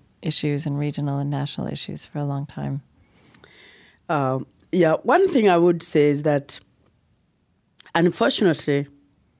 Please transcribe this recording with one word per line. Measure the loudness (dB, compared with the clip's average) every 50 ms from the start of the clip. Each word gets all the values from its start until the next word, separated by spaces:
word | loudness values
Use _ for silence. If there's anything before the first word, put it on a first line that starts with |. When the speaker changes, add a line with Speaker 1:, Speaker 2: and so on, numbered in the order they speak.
| _ _ _ _
Speaker 1:
issues | -6 -4 -2 -2 0 -2 -2 -2 -4
and | -4 -4 -4
regional | -4 -4 -4 -4 -4 -4 -4 -4
and | -4 -4
national | -4 -4 -6 -6 -6 -8 -8 -8
issues | -8 -8 -10 -12 -12 -12 -14
for | -12 -8 -6
a | -6
long | -6 -6 -6 -8
time. | -10 -10 -10 -8 -8 -8 -8 -10 _ _ _ _ _ _ _ _ _ _ -20 -20 -20 -20 -20 -20 -20 -20 -20 _ _ _ _ _ -4
Speaker 2:
Um, | -2 -2 0 -2 -2 -4 -6 -10 _ _ _ _
yeah, | 0 2 2 2 2 0 2
one | 2 2 4 4 2
thing | 2 4 4 4
I | 4
would | 6 4 4 2 2
say | -2 0 2 4 4 4
is | 2 0 0
that, | 0 0 0 -2 -4 -14 -14 -16 _ _ _ _ _ _ _ _ _ _ _ _ _ _ _ _ _ _ _ _ _ _ _ -10 -4 0
unfortunately, | 2 2 2 2 2 0 0 2 2 2 2 2 0 0 -2 0 0 -2 -4 -10 _ _ _ _ _ _ _ _